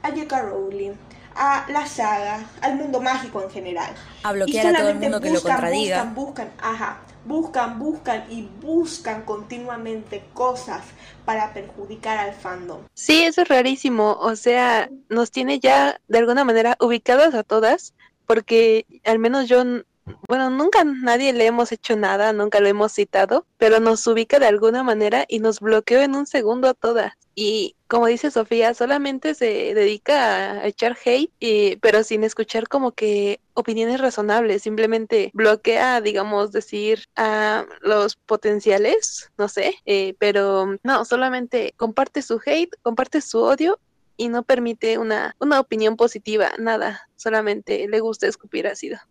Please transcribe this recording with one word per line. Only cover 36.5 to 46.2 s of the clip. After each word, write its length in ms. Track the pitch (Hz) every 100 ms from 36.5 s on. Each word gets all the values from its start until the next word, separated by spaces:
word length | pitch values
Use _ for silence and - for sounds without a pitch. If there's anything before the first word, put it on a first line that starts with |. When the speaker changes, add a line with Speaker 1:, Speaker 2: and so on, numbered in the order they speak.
Speaker 3:
decir 540 | 202 - 208 208 220 - -
a 500 | 220 214 214 220 - -
los 340 | - 214 208 -
potenciales, 1160 | - 214 220 208 214 196 214 415 - - - -
no 100 | 208
sé, 280 | - 196 381 -
eh, 300 | 196 190 190
pero 560 | 208 202 196 190 190 196
no, 220 | 247 269 233
solamente 680 | 247 262 254 240 240 - _
comparte 440 | 226 214 269 -
su 200 | - 226 -
hate, 300 | 302 349 -
comparte 400 | - 226 262 311
su 180 | - 226
odio 400 | 233 269 320 427 _ _ _ _
y 100 | 233
no 160 | 233
permite 540 | 240 254 233 226 220 226
una, 380 | 226 214 - -
una 200 | 285 285
opinión 360 | 262 220 214 220
positiva, 560 | 226 208